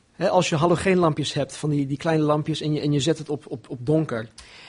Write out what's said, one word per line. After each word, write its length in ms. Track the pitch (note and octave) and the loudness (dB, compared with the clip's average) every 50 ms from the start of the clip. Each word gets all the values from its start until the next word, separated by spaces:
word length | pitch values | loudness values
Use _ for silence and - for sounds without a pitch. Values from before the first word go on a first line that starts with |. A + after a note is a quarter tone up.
| _ _ | _ _
hè, 180 | _ - E3+ G3+ | _ -2 0 2
als 200 | F#3 F#3 E3+ - | 2 2 2 2
je 60 | F3 | 2
halogeenlampjes 760 | C#3+ D#3+ F3 F3 - - G3 F#3 F3+ F3 D#3+ D3 D#3+ C#3+ - - | 2 4 4 2 2 2 2 4 4 4 2 2 0 -4 -4 -2
hebt, 220 | D3+ C3+ - - | -4 -4 -4 -6
van 140 | - - D3+ | -6 -2 -2
die, 180 | D3 C#3+ C#3 | 0 0 0
die 100 | C3+ C#3+ | -2 -4
kleine 260 | C#3 - E3 D#3+ D#3 D3+ | -4 -2 0 2 2 2
lampjes, 380 | D3 D3+ D3+ D3+ D#3 D#3 - | 2 2 2 0 -2 -4 -4
en 120 | D#3 D3+ D3+ | -2 -2 -2
je, 60 | D3 | 0
en 120 | - D3 | 0 0
je 80 | D3 C#3+ | 0 2
zet 180 | C3 D#3+ D#3 | 2 0 0
het 120 | D#3+ D3+ - | -2 -2 -8
op, 160 | D3+ C3+ - | -8 -8 -8
op, 220 | - D3 A#2 - - | -10 -12 -12 -12 -12
op 160 | C#3+ B2 A#2+ | -12 -8 -2
donker. 440 | C3 D3+ D#3+ D#3+ - B2 A2 A2+ A2+ - - - - - - - | 0 2 2 2 0 -4 -6 -8 -10 -14 -20 -20 -20 -20 -20 -20